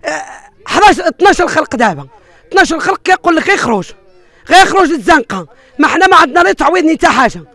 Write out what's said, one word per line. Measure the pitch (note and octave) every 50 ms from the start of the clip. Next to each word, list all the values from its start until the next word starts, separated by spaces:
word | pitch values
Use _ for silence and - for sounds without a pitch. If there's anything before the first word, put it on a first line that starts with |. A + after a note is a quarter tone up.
| -
آه، | - D#4 D4+ - - - - - - _ _ _
حداش، | - - E4 G#4 G#4 E4 -
اثناش | F#4 E4 - - F4 G4+ F4 -
الخلق | F4+ - - D#4 D4+ - -
دابا، | A3+ A#3+ G#3+ E3+ C#3 C#3+ C#3 - - _ _ _ _ _ _
اثناش | - G4 F4+ - D#4+
الخلق | D#4 - - F#4+ - _
كيقول | - F#4 F4+ - F4 E4+
لك: | D#4+ -
"غير | F4+ G4+
خروج، | - - - A3+ G3 E3+ - - _ _ _ _ _ _ _ _ _ _ -
غير | D#4+ F#4 F#4+
خروج | F4+ E4 G4 F#4 C#4
للزنقه". | E4+ C#4+ F3+ F4 E4 D4 A4+ _ - F#3+ E3 _ - _ _ _ _ -
ما | D4+
حنا | - - D#4+ F#4
ما | F#4+ F#4+
عندنا | E4 E4 C4 B3+ F4 F4
لا | G4
تعويض | F#4+ - D4+ C#4 E4+ F#4 D4+
ني | D#4+ D#4+
حتى | - -
حاجه. | E4 - B3 C4 G#3+ - F3 D3+ -